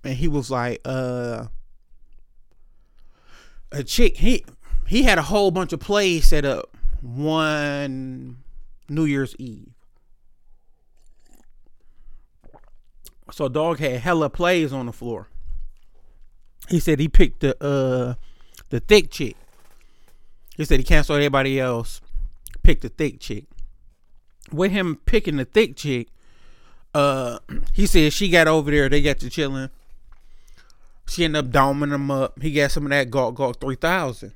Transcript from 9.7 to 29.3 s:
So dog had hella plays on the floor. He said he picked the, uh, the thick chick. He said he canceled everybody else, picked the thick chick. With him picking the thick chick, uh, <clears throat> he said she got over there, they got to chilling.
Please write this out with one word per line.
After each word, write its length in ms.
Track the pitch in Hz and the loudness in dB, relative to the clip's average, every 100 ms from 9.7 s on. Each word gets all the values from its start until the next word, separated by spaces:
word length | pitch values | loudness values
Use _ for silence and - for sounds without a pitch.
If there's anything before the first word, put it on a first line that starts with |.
| - _ _ _ - - - - - _ _ _ _ - - - - - - - - - - - - - _ - - - - - - - - - | -20 _ _ _ -20 -20 -20 -20 -20 _ _ _ _ -20 -20 -20 -20 -20 -20 -20 -20 -20 -20 -18 -18 -20 _ -20 -20 -20 -20 -20 -20 -20 -20 -20
So 180 | - 139 | -8 -6
dog 300 | 135 160 151 | -2 -4 -2
had 200 | 147 123 | -4 -4
hella 300 | 147 170 147 | -2 -2 -2
plays 420 | - 175 180 151 | -2 0 0 0
on 140 | 135 120 | -4 -10
the 80 | |
floor. 340 | 113 120 110 98 - - - - - - - - - - - - - - | -10 -10 -10 -10 -12 -8 -8 -8 -12 -20 -20 -20 -20 -20 -20 -20 -20 -4
He 100 | 175 | -2
said 200 | 170 147 | 0 0
he 80 | 156 | 4
picked 340 | - - - | 6 6 4
the, 200 | 143 - | -2 -2
uh, 520 | 143 139 131 127 123 123 - - - - - | -4 -2 0 -2 -4 -6 -12 -18 -20 -20 -8
the 100 | 123 | -6
thick 320 | - 208 165 | 4 4 4
chick. 240 | - 131 - - - - - - - - - - - - - | -6 -10 -10 -20 -20 -20 -20 -20 -20 -20 -20 -20 -20 -20 -10
He 100 | 151 | 2
said 140 | 131 | 4
he 40 | |
canceled 340 | - 139 143 147 | 6 6 6 2
everybody 420 | 143 135 135 135 | 2 0 0 -2
else, 420 | 131 120 113 - - - - - - - | -2 -4 -6 -10 -8 -6 -6 -10 -16 4
picked 180 | - - | 4 4
the 80 | 117 | -2
thick 300 | - 147 127 | -6 -8 -8
chick. 260 | - 104 - - - - - _ _ - _ _ - | -12 -12 -12 -14 -14 -14 -20 _ _ -20 _ _ -12
With 200 | 151 190 | -4 -2
him 280 | 196 180 151 - | 0 -2 -4 0
picking 320 | 226 - 147 | 0 0 -4
the 80 | 127 | 0
thick 300 | 214 220 135 | 2 0 -2
chick, 320 | 147 123 117 - - - - - - - - | -6 -6 -6 -18 -20 -20 -20 -20 -20 -20 -6
uh, 460 | 151 143 135 123 113 - - | 0 0 0 -4 -8 -8 -2
<clears throat> 180 | - | 2
he 120 | - 202 | 4 6
said 280 | 185 151 | 6 6
she 160 | - 202 | 2 2
got 180 | 170 156 | 4 4
over 240 | 156 147 | 2 2
there, 180 | 147 135 | 0 4
they 120 | 147 | 4
got 180 | 143 131 | 2 0
to 100 | |
chilling. 400 | 131 | -4